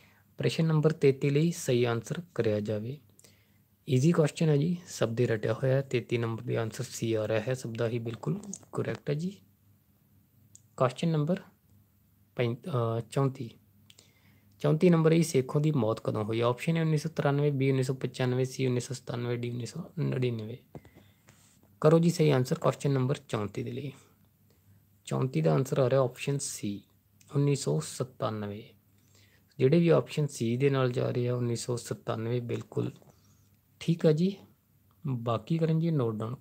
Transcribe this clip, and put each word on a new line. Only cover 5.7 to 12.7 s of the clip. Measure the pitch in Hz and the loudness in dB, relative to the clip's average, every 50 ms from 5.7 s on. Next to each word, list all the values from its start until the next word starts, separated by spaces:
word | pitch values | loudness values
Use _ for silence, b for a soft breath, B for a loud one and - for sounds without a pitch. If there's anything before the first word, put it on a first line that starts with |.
| 131 | 2
ਹੈ। | 139 | 0
ਤੇਤੀ | 135 131 - 120 113 - 123 117 | 0 -2 -4 -4 -2 -2 -4 -2
ਨੰਬਰ | 117 113 113 113 120 | -2 -4 -4 -6 -6
ਦੇ | 127 123 117 | -4 -2 -2
ਆਨਸਰ | 113 110 - - 131 | -2 -4 -6 -8 -10
ਸੀ | - - - 117 113 113 | -10 -8 -6 -2 -2 0
ਆ | 107 107 107 | 0 0 0
ਰਿਹਾ | 113 110 104 131 | 0 -2 0 -2
ਹੈ | 131 | -4
ਸਭ | 127 - 120 113 | -4 -6 -8 -4
ਦਾ | 113 117 113 | -4 -2 -2
ਹੀ | 117 120 | -2 -4
ਬਿਲਕੁਲ | 117 117 113 - - 147 165 208 - 202 196 - - - | -4 -6 -8 -6 -6 -6 -6 -6 -6 -12 -14 -16 -18 -8
ਕਰੈਕਟ | - - 101 110 113 - - - | -6 -6 -4 -4 -6 -8 -6 -6
ਹੈ | 147 | -4
ਜੀ। | 151 170 190 208 - - _ _ _ _ _ _ _ _ _ _ _ _ _ _ _ _ _ _ _ _ _ _ - _ _ _ - | -4 -4 -8 -8 -12 -18 _ _ _ _ _ _ _ _ _ _ _ _ _ _ _ _ _ _ _ _ _ _ -20 _ _ _ -2
ਕੁਐਸਚਨ | 131 123 - - - 165 | -2 -2 0 -2 -2 -2
ਨੰਬਰ | 160 151 147 156 185 - - - _ _ _ _ _ _ _ _ _ _ _ _ _ _ _ _ _ | 0 0 0 -2 -2 -4 -6 -14 _ _ _ _ _ _ _ _ _ _ _ _ _ _ _ _ _
ਪੈਂ-, | - 123 117 120 | -4 -2 -2 -2
ਅਹ, | - - 185 | -6 -6 -4